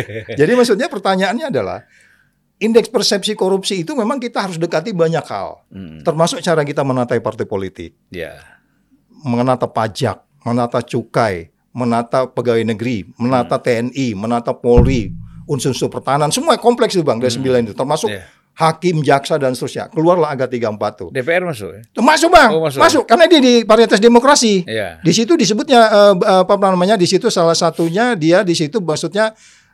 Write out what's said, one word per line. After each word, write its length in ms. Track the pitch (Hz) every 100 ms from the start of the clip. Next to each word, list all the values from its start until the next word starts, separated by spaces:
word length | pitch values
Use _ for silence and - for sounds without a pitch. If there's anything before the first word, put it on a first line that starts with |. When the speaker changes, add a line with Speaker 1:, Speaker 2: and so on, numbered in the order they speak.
| 113
Speaker 1:
<laughs> 280 | 110 104 113
Speaker 2:
Jadi 140 | 156
maksudnya 320 | 247 240 202 330
pertanyaannya 640 | 214 196 190 190 226 302
adalah, 320 | 139 95 92 - _ _ _ _ _ _ -
indeks 300 | 214 226 226
persepsi 480 | 196 202 202 214
korupsi 480 | 214 190 196 190 190
itu 80 | 165
memang 260 | 285 214 277
kita 280 | 233 240 196
harus 100 | 165
dekati 340 | 165 156 196
banyak 320 | 180 165 160
hal. 420 | - 104 85 - _
Speaker 1:
Hmm. 300 | 95 87 78
Speaker 2:
Termasuk 380 | 170 156 170 220
cara 240 | 175 160
kita 200 | 143 151
menatai 360 | 139 127 123 117
partai 260 | 110 110
politik. 540 | 110 101 95 - 82 _ _
Speaker 1:
Iya. 280 | 90 78 76 78 _ _ _ _ _ _ _
Speaker 2:
Menata 460 | 127 120 127 123 117
pajak, 560 | 117 110 92 117 92 _ _
menata 360 | 117 120 120 127
cukai, 720 | 117 127 110 135 113 90 80 _ _
menata 540 | 120 120 117 120 135 127
pegawai 360 | - 120 113
negeri, 380 | 110 104 117 110 87 -
menata 420 | 117 131 123 131
Speaker 1:
Hmm. 60 |
Speaker 2:
T 40 | -
N 160 | 113 123
I, 140 | 135 127
menata 420 | 95 110 120 120
Polri, 560 | 120 123 120 117 127 98 - - -
unsur-unsur 440 | - 139 139 120 131
pertahanan, 400 | 120 - 139 151
semua 260 | 247 330 233
kompleks 360 | 233 240 220
itu 80 | 190
Bang, 160 | 147 117
dari 100 | 127
Speaker 1:
Hmm. 140 | 120
Speaker 2:
sembilan 200 | 131 123
itu. 100 | 113
Termasuk 360 | 95 131 151 220
Speaker 1:
Iya. 140 | 98 85 _ _
Speaker 2:
hakim, 460 | - 160 160 175 160
jaksa, 340 | 143 139 - 160
dan 180 | 131
seterusnya. 340 | 127 143 135 98
Keluarlah 400 | 160 165 180 151
angka 160 | 135 127
tiga 220 | 123 113
empat 240 | 104 156 -
tuh. 120 | 87
Speaker 1:
D 100 | 135
P 100 | 123
R 120 | 175
masuk 280 | 180 123 92
ya? 100 | 101 117 -
Speaker 2:
Masuk, 320 | 247 302 330
Bang. 220 | 359 247
Speaker 1:
Oh, 80 | 160
masuk. 180 | 160 135
Speaker 2:
Masuk. 240 | 330 302
Karena 200 | - 247
dia 160 | 330 320
di 140 | 254 240
varietas 340 | 220 220 226 220
demokrasi. 640 | 233 240 269 285 226 190
Speaker 1:
Iya. 380 | 170 110 95 80
Speaker 2:
Di 80 | 165
situ 240 | 170 233
disebutnya, 460 | 330 190 220 - 240
eh, 300 | 220 208 202 185
eh, 260 | 208 185
apa 240 | 185 202 196
namanya, 260 | 180 180
di 120 | 220 175
situ 200 | 185 233
salah 260 | 196 165
satunya 580 | 165 170 160 165 180 247
dia 300 | 214 156 180
di 100 | 190
situ 260 | 160 147 -
maksudnya, 540 | 160 151 165 202 220 220 - _ _